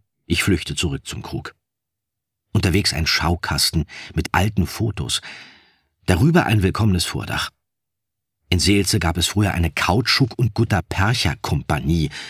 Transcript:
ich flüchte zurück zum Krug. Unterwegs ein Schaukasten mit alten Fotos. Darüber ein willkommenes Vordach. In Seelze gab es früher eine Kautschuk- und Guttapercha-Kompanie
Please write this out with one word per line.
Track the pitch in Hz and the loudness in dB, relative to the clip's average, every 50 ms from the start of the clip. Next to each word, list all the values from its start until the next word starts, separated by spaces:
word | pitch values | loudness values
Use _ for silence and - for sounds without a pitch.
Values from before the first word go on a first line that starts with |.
| _ _ _ _ _ | _ _ _ _ _
ich | - 87 - - | -2 -2 0 2
flüchte | 101 92 80 - - 73 | 2 0 0 0 -6 -6
zurück | - - 73 69 69 - | -4 -4 -4 -4 -6 -8
zum | - - - - | -10 -12 -12 -10
Krug. | - - - - - - _ _ _ _ _ _ _ _ _ _ _ _ _ _ _ _ _ _ _ - | -8 -10 -10 -10 -12 -18 _ _ _ _ _ _ _ _ _ _ _ _ _ _ _ _ _ _ _ -2
Unterwegs | 98 87 95 80 - - - - | 0 2 2 2 2 0 0 -2
ein | 76 80 | -2 -2
Schaukasten | - - - - 82 87 85 - - 87 - - - - 80 76 - - - - - - | -2 -2 0 0 0 0 0 -2 -4 -2 0 0 0 0 -2 -2 -2 -8 -16 -18 -6 -4
mit | 78 71 - - | -4 -4 0 0
alten | 82 90 110 - 98 85 | 0 0 2 0 0 -2
Fotos. | - - - 110 113 - - 67 - - - - - - - - - - - _ _ _ _ _ _ _ _ _ | -2 -2 -4 -4 -4 -4 -6 -6 -4 -6 -6 -6 -10 -18 -18 -20 -20 -20 -20 _ _ _ _ _ _ _ _ _
Darüber | - 92 85 123 165 160 175 - | 0 4 4 4 6 6 4 4
ein | - 110 107 | 4 2 4
willkommenes | 92 92 82 - 113 107 92 87 - | 2 2 2 2 2 2 2 2 0
Vordach. | - - 65 - - - - - - - _ _ _ _ _ _ _ _ _ _ _ _ _ _ _ _ _ _ _ | -2 -4 -6 -6 -6 -6 -6 -6 -8 -10 _ _ _ _ _ _ _ _ _ _ _ _ _ _ _ _ _ _ _
In | 90 87 | 0 2
Seelze | 87 92 101 101 95 - - 104 | 4 4 4 4 2 2 0 0
gab | - 82 82 | 0 0 0
es | 90 - | 0 -4
früher | - - 104 104 95 - | -2 0 0 0 2 2
eine | 87 82 78 | 0 0 0
Kautschuk- | - - - - 87 120 120 - - - 139 - - | 0 -2 0 2 2 2 2 0 2 2 2 0 0
und | - 131 110 - | -2 -2 -2 0
Guttapercha-Kompanie | - 117 - 107 87 - - - 95 98 107 120 113 - 82 69 - - - - 69 - - 82 69 64 73 82 85 76 69 - - - | 0 0 2 2 0 0 -2 -2 0 2 2 2 0 0 -2 -2 -2 -2 -2 -2 -2 0 -2 -2 0 0 0 2 2 0 -2 -4 -10 -14